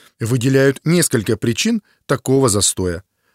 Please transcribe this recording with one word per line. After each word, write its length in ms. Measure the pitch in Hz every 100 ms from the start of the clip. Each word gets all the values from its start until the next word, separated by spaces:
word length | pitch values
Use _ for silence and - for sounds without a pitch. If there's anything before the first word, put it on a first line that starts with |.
| _ _
Выделяют 600 | 113 127 131 135 135 131
несколько 520 | 151 175 156 123 104 110
причин 460 | 117 113 220 233 - _ -
такого 420 | 135 - 135 131
застоя. 540 | 101 - - 90 85 - _ _